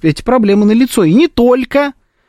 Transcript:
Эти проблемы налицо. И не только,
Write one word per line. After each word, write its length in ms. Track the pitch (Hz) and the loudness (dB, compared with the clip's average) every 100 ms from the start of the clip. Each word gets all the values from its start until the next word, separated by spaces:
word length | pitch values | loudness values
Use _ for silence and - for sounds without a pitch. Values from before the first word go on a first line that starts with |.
Эти 180 | 160 151 | -4 -4
проблемы 440 | - 254 208 202 208 | -2 0 0 2 2
налицо. 380 | 226 254 - | 2 0 0
И 100 | 165 | 2
не 140 | 202 330 | 2 0
только, 680 | - 240 254 254 277 285 - _ _ | 0 0 0 -2 -4 -4 -8 _ _